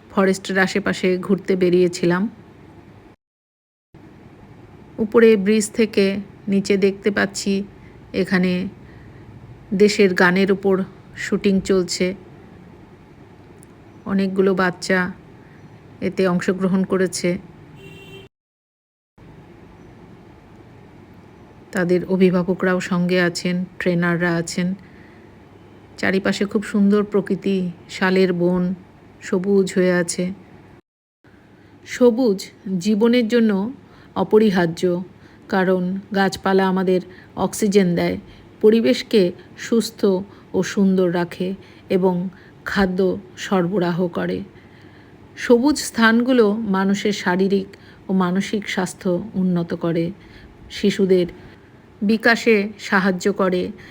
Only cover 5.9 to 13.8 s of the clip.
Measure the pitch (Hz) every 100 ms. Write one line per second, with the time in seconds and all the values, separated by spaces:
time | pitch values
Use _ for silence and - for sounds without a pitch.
5.9 | 214 196 196 196 - - 196 196 202 196
6.9 | 196 220 208 196 - 202 196 202 - -
7.9 | - - 190 180 185 185 180 190 - -
8.9 | - - - - - - - - 190 208
9.9 | 208 196 175 185 180 196 196 196 190 190
10.9 | - - - - 196 202 190 185 190 175
11.9 | - 185 196 - - - - - - -
12.9 | - - - - - - - - -